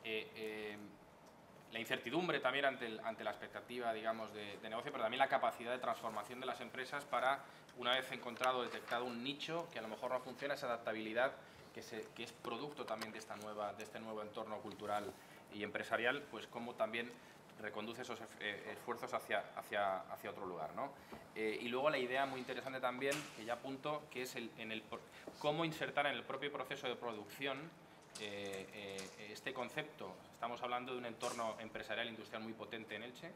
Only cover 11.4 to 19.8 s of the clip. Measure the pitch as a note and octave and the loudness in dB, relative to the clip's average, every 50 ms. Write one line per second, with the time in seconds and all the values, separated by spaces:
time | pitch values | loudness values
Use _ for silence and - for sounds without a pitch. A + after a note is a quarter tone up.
11.4 | - - - - - - - A2+ A2 - A#2 A2 G#2+ - - - A#2 - - - | -12 -16 -16 -16 -16 -12 -12 -10 -8 -6 -6 -6 -6 -6 -6 -8 -8 -8 -8 -6
12.4 | - B2 A#2 A#2 C#3 D3 - - A#2+ G#2+ A2 A2 A2+ A2 G#2+ A2 G#2+ - G#2 G#2 | -4 -2 -2 -2 -2 -6 -4 -6 -2 -2 -2 -2 -2 -6 -6 -8 -6 -6 -8 -6
13.4 | G#2+ G#2+ G#2 G#2 G#2 G2+ G2+ G#2 G#2+ G#2+ - A2+ A2+ A2+ A2 G#2+ G#2+ G#2+ - A#2 | -6 -4 -2 0 0 0 0 -4 -8 -6 -6 -8 -6 -4 -4 -4 -4 -4 -4 -4
14.4 | A2 G#2+ G#2+ G#2 - G#2+ F#2+ F#2 G#2 G#2 G#2 G#2 G2+ G2 - - - - - - | -2 -2 -4 -4 -4 -6 -6 -4 0 2 2 2 2 -2 -6 -8 -16 -16 -16 -16
15.4 | - - G2 G#2 G#2 G#2 G#2 G#2+ G#2+ - A#2 A2+ A#2 A#2+ C3+ C#3+ C#3+ - - G#2+ | -14 -10 -4 -2 -2 0 0 -2 2 4 4 6 6 6 4 4 0 -4 -6 -8
16.4 | - - - A#2+ A#2+ A#2+ A#2 - - G#2+ A2+ A#2 A#2+ B2 B2 - - - - - | -6 -6 -6 -4 -4 -4 4 4 4 4 4 0 0 -2 -6 -12 -14 -16 -16 -16
17.4 | - - - - G#2+ G#2+ G#2+ G#2+ G#2+ A2+ A#2 B2 B2 A#2+ A#2 G#2 A2+ G#2 - - | -18 -16 -10 -6 -4 -2 -2 0 -2 -2 -2 -4 -4 -4 -4 -6 -6 -10 -6 -2
18.4 | - G#2+ G2+ G2 - G#2+ G#2 - - - A#2 A#2 C3 A#2+ - A2+ - - A2 G2+ | 0 0 0 0 -4 -6 -6 -4 0 -2 0 0 0 0 0 0 4 4 4 4
19.4 | - - - G2+ - - G#2+ G#2 | 4 2 -6 -6 -2 2 4 6